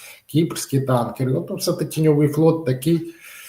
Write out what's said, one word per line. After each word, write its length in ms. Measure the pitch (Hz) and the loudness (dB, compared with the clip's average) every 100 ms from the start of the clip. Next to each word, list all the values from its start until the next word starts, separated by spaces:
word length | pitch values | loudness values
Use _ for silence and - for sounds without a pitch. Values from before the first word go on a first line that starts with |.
| - - - | -20 -20 -2
кіпрські 540 | 147 170 - - 135 | 0 0 -2 -4 -2
танкери. 540 | 131 123 117 - 131 | 0 0 0 -4 -2
От, 160 | 151 - | -2 -4
все 220 | 190 - | -6 -4
це 120 | 165 | -4
тіньовий 440 | 160 156 156 147 147 | -4 0 2 4 2
флот 360 | 147 160 160 | 4 2 2
такий, 500 | 131 131 160 165 - - - - | -2 -2 0 0 -2 -14 -20 -20